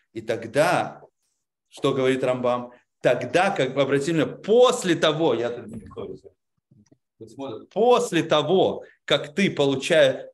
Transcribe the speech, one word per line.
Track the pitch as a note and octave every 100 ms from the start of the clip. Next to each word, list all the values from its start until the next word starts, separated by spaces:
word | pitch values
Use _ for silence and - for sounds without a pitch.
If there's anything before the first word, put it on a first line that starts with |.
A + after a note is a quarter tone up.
| _
И | A2+
тогда, | G#2+ A2 A2 C3 E3+ C#3 G#2+ - - _ _ _ _ _ _
что | - C#3+
говорит | C3 C3 C3
Рамбам? | C3 B2 B2 B2 B2 - _ _
Тогда, | C#3+ A#2+ B2 E3+ G3
как | - C3
бы, | C3+
обрати | C3+ C#3 E3+
внимание, | E3 C3+ -
после | - A#3 B3 A#3+ F#3
того, | D3+ E3 D3+ D#3+
я | A#2 A#2
тут | A#2+ G#2+
не | A2+
готовлюсь. | F#2 - G2 - - _ _ _ _ _ G#2 _ _ -
Вот | A2
смотри, | A#2 C3+ - -
после | F#3 A#3+ A#3 F#3+ E3+
того, | D3+ D3+ C#3+ F#3 A2+ - - _
как | - D3 -
ты | - F#3
получаешь, | - C#3 C3+ - D#3+ C3+ C3 -